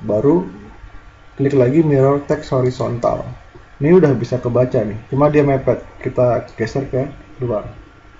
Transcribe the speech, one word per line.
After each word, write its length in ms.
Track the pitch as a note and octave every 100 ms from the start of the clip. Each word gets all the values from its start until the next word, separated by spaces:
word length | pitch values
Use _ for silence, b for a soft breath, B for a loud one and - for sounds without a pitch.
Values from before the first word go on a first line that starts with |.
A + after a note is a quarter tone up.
baru 480 | G#2+ G#2 C3+ F3 G3 - - - - - - - - -
klik 160 | C3+
lagi 320 | C#3 B2 D#3
mirror 400 | D#3 C#3 C3+ C#3+
text 240 | - D3 - C3
horizontal. 640 | B2+ B2+ A#2 A#2+ G#2 - B2+ - - - - -
Ini 160 | C#3+ F3+
udah 160 | D3+ A#2
bisa 240 | A#2+ B2
kebaca 400 | A#2+ A#2+ C3 C3
nih, 160 | G#2 G2+ -
cuma 160 | C3+ D3
dia 160 | D3
mepet. 400 | C#3+ C3 B2+ A#2 - -
Kita 480 | C3+ C3 B2 A#2+ - -
geser 320 | D3 C3+ C3
ke 160 | B2+ C#3+ - - -
luar. 240 | A#2+ G#2 G2 - - - - -